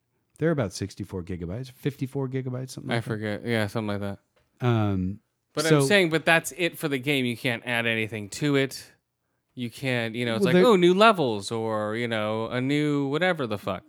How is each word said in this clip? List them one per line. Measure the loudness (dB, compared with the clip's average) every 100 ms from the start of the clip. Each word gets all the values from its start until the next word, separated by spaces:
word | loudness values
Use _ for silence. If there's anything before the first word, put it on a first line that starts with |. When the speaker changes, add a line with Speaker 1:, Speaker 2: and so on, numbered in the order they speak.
| _ _ _ -4
Speaker 1:
They're | -2
about | 0 -2
sixty-four | -6 -8 -8 -10 -10
gigabytes, | -8 -8 -8 -8 -12
fifty-four | -8 -8 -6 -6 -6 -6
gigabytes, | -6 -6 -8 -10
something | -10 -4
Speaker 2:
I | -4
Speaker 1:
like |
that. | -4
Speaker 2:
forget. | -4 -4 -4 -2
Yeah, | 0 0
something | -2 -4 -4
like |
that. | -6 -8 _ _ _ _ 0
Speaker 1:
Um, | 2 2 0 -2 -6 _ _ _
Speaker 2:
But | -2 4
Speaker 1:
so | 4
Speaker 2:
I'm | 6
saying, | 4 4
but | 2 4
that's | 2 2 -4
it | -4 -2
for | -4
the | -2
game. | 0 0 0
You | -2
can't | -2 -2 -2
add | 0 0
anything | 0 -2 -6 -8
to | -2 2 2
it. | 0 -4 -18 _ _ _ _ _ _ -10
You | -10
can't, | -6 -2 -2 -2 -4
you | -2
know, | 0
it's | 4
Speaker 1:
Well, |
Speaker 2:
like, | 6
Speaker 1:
there | 6
Speaker 2:
"Oh, | 6
new | 6
levels," | 6 6 4 0 -2 -4
or, | -4 -2 -2 -2 -2
you | -2
know, | 0 0 -2 -4
"A | -2
new | 0 0 0 0 -2
whatever | 0 0 0 -2
the | -4
fuck." | -4 -8